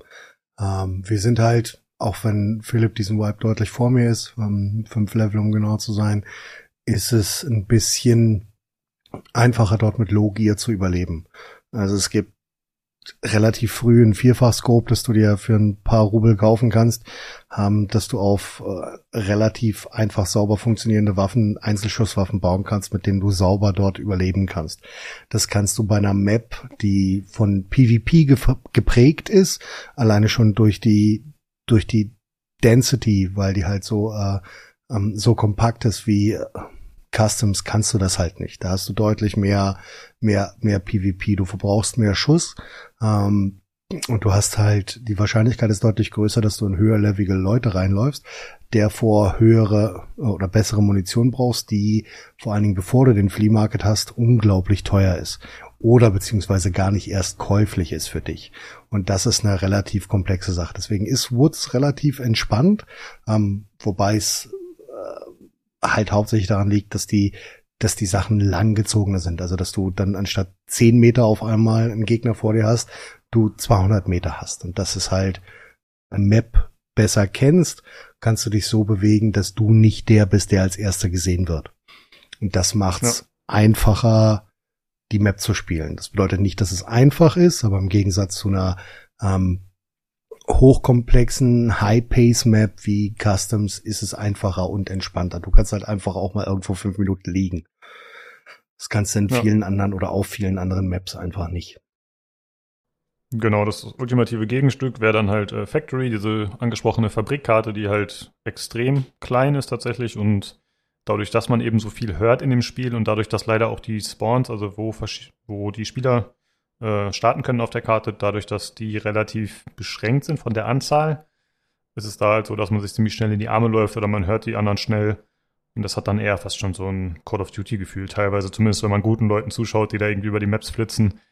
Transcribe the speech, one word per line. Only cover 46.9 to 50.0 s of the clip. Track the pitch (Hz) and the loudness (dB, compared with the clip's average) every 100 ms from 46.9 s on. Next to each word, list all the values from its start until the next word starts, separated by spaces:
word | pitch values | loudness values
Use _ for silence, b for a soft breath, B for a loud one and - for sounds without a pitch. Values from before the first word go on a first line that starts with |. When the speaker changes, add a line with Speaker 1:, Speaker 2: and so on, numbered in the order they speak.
| 107 104 98 98 | 4 2 0 0
Speaker 1:
Leute | 95 95 120 120 | 0 0 0 0
reinläufst, | 92 95 98 135 - B B B B - | 0 0 0 -2 -4 B B B B -4
der | 110 104 | 0 0
vor | - 113 104 101 - | 0 2 4 2 4
höhere | 113 113 107 107 107 - | 6 6 4 2 0 -4